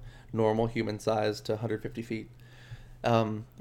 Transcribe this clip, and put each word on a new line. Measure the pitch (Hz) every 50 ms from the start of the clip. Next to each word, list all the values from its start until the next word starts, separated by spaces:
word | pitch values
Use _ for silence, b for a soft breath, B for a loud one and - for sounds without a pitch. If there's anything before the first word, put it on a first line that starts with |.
| b b b b b b b
normal | 110 113 110 110 110 117
human | 117 - 117 110 107 107 104
size | - 110 110 107 107 107 104 -
to | - - 110
a |
hundred | 104 117 113 107 110
fifty | - 117 - 117
feet. | 117 - 113 110 104 - - b b b b b b b b b b b b b b
Um, | 120 117 113 113 107 107 107 113 - - -